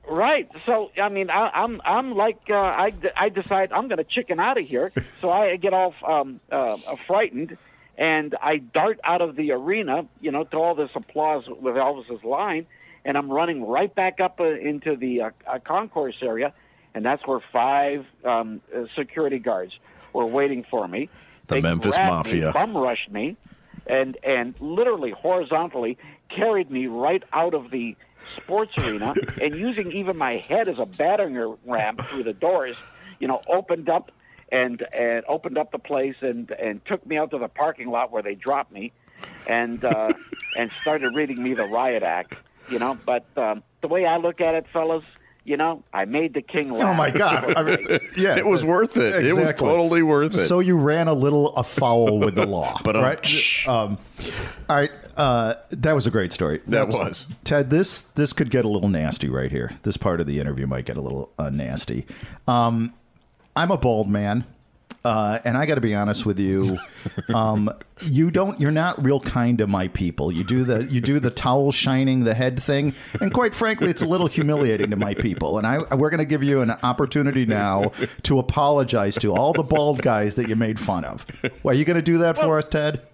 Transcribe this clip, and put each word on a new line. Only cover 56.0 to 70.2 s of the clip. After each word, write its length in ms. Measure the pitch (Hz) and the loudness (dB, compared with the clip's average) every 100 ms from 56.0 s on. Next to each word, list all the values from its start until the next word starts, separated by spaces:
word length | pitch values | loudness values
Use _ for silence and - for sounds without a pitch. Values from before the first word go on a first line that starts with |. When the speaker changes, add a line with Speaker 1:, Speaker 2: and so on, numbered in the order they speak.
| 120 | 2
Speaker 2:
a 40 | |
great 220 | 110 90 | 0 0
story. 240 | - 82 78 - | -2 -2 -2 0
Speaker 3:
That 240 | 113 104 | 0 2
Speaker 2:
That's 60 | 110 | 0
Speaker 3:
was. 320 | 92 85 147 - | -2 -6 -10 -10
Speaker 2:
Ted, 260 | - 147 131 | 0 0 4
this, 320 | 151 190 - | 2 2 -2
this 320 | - - 147 | -6 -2 0
could 160 | - 135 | 0 2
get 160 | 127 110 | 2 2
a 20 | |
little 220 | 104 101 | 2 2
nasty 400 | 87 76 65 71 | 2 0 -2 -2
right 220 | 65 65 | -2 -2
here. 260 | 67 58 - | -4 -6 -6
This 120 | 104 95 | -4 -2
part 220 | 101 85 | -2 0
of 40 | 73 | -2
the 140 | 71 | -2
interview 260 | 71 67 67 | -4 -4 -4
might 200 | 65 65 | -4 -6
get 120 | 64 | -8
a 40 | |
little, 280 | 67 67 - - | -6 -8 -10 -8
uh, 120 | 73 | -4
nasty. 560 | 69 64 69 - 58 - - - - - | -4 -6 -8 -6 -8 -8 -16 -18 -8 0
Um, 460 | 120 117 117 117 - _ _ _ _ _ - | 2 2 0 -4 -8 _ _ _ _ _ -2
I'm 160 | 170 | 0
a 60 | 170 | 2
bald 300 | 123 110 101 | 2 2 2
man. 380 | 104 104 113 127 - _ _ _ - 120 | 0 0 -2 -4 -14 _ _ _ -6 -2
Uh, 340 | 110 104 113 123 | 0 0 0 -2
and 100 | 123 | 0
I 80 | 147 | 0
gotta 140 | 143 | 0
be 160 | 113 104 | 2 0
honest 300 | 104 104 107 | 0 0 0
with 120 | 98 | 0
you, 380 | 95 95 95 92 - - - | 2 2 2 0 -6 -12 -10
Speaker 3:
<laughs> 280 | - - | -8 -2
Speaker 2:
um, 380 | 113 110 107 104 - - - | 2 2 2 0 -4 -16 -8
you 280 | 170 135 165 | 0 2 4
don't, 280 | 175 196 240 | 4 0 0
you're 100 | 143 | 2
not 320 | 156 175 - | 2 0 0
real 200 | 127 139 | 2 2
kind 360 | - 127 120 117 | 0 0 2 2
to 60 | 104 | 2
my 220 | 98 92 | 0 0
people. 420 | - 90 - | -2 -2 0